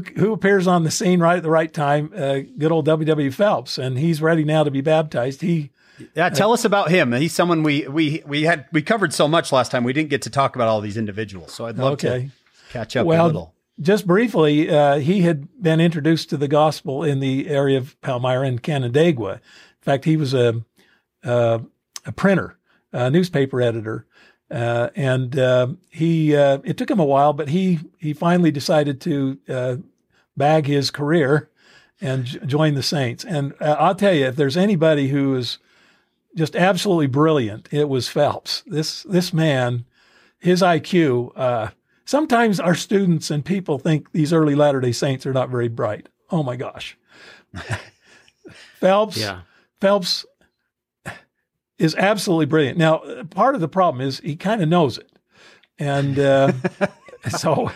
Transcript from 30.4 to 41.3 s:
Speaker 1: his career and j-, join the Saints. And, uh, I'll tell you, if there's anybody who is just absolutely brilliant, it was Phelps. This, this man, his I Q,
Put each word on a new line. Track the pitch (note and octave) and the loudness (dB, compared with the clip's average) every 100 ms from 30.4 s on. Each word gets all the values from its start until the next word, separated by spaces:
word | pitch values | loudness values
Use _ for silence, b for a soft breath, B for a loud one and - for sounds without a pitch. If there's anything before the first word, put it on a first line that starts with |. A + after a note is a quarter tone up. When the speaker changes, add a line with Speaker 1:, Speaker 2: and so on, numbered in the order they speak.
| C#3 D#3+ C#3+ | 2 2 2
Speaker 1:
his | C#3+ C3+ | 0 -2
career | - D3 E3+ C3+ D3+ - b b b b _ | -4 0 2 4 2 0 b b b b _
and | D#3 C3 B2 | -6 -4 -6
j-, | - D3 | -8 -4
join | D3 D#3 | 0 0
the | C#3 | 0
Saints. | A#2 D#3+ B2+ A#2+ | -2 -2 -4 -6
And, | B3 D#3 C#3 - | -6 -6 -6 -4
uh, | D3+ D3 | -2 2
I'll | E3 F#3+ | 2 2
tell | G3+ | 2
you, | E3 C3 | 2 0
if | B2 | 0
there's | C#3 E3+ | 0 2
anybody | G3 F#3 D#3+ D3 C3+ | 2 2 4 2 2
who | C#3+ C#3 | 0 0
is | C3 B2 - b b b b b b _ G#3 | 0 -4 -10 b b b b b b _ -6
just | D#3 | -4
absolutely | - F3+ F#3 G#3 E3+ C#3 | 2 2 2 0 2 2
brilliant, | B2+ D#3+ D3+ A2 G#2+ - | 2 2 2 0 -6 -6
it | D3 D3 | -2 0
was | C3 A#2 | 0 -2
Phelps. | D3+ C#3+ - - - - | 0 0 0 -6 -10 -6
This, | D3+ D#3 - | -6 -6 -8
this | - F3+ F3+ | -4 -2 0
man, | D#3 D#3+ C3 B2 B2 A#2+ b b b b b | 0 2 2 0 -4 -8 b b b b b
his | F3 F3+ | 0 2
I | F#3 D#3+ | 4 2
Q, | - F3+ D3+ B2 A#2+ | 0 2 2 2 -2